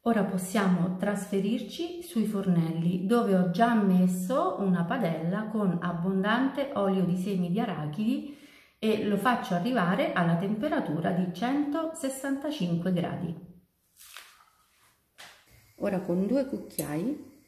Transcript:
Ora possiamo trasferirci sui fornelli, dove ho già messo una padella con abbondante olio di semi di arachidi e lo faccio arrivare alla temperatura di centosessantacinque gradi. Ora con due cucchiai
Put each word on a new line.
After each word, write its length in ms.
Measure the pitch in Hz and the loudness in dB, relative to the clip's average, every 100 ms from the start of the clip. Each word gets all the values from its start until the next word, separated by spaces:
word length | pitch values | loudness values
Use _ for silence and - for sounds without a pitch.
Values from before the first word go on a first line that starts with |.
Ora 200 | 233 220 | 2 2
possiamo 720 | 180 185 - 220 190 175 175 - | 0 -2 -2 0 4 4 2 0
trasferirci 1040 | 202 202 - 196 214 247 - - 339 - | -2 -2 -2 0 0 -2 -4 -8 -8 -8
sui 240 | - 226 196 | -4 -2 0
fornelli, 800 | 196 190 170 160 160 170 185 190 | 0 2 2 2 0 0 0 2
dove 300 | 240 202 185 | 2 4 4
ho 160 | 170 | 2
già 200 | 170 233 | 4 4
messo 840 | 226 196 180 185 185 185 269 370 - | 4 6 6 4 2 0 0 0 0
una 240 | 196 175 | 0 2
padella 640 | 170 254 175 160 165 202 | 0 0 0 0 -2 -2
con 340 | 220 220 196 170 | -2 0 0 0
abbondante 920 | 175 170 185 190 202 233 269 285 269 | -2 -2 0 0 2 2 2 0 -4
olio 300 | 202 196 190 | 0 2 2
di 120 | 170 180 | 2 0
semi 360 | 208 185 175 | 0 0 0
di 80 | 196 | 0
arachidi 760 | 214 156 147 147 220 294 - - - - - _ | -2 -4 -4 -2 0 -2 -4 -16 -20 -20 -20 _
e 240 | 214 208 196 | 0 0 0
lo 100 | 196 | 2
faccio 380 | 254 233 - | 2 0 0
arrivare 580 | 175 233 254 175 208 - | 0 0 0 2 2 0
alla 220 | - 165 | 2 2
temperatura 760 | 170 196 214 302 311 - 160 185 | 2 0 -2 0 -2 -2 -2 0
di 200 | 175 180 | 0 -2
centosessantacinque 1600 | - 240 285 294 330 320 - 269 - 277 277 302 294 175 170 185 | -2 -2 0 0 -2 -4 -4 -6 -4 -4 -2 -4 -2 -2 0 0
gradi. 400 | 175 143 143 - - - - _ _ _ _ - - - - _ _ _ _ _ _ _ - - - _ - _ - | 0 -2 -4 -6 -8 -14 -20 _ _ _ _ -20 -20 -20 -20 _ _ _ _ _ _ _ -20 -20 -20 _ -20 _ -6
Ora 240 | 202 185 | -2 -2
con 260 | 180 175 202 | 0 0 2
due 200 | 269 269 | 0 0
cucchiai 840 | 208 - - 147 151 220 302 - - | -6 -6 -6 -4 -4 -4 -6 -12 -20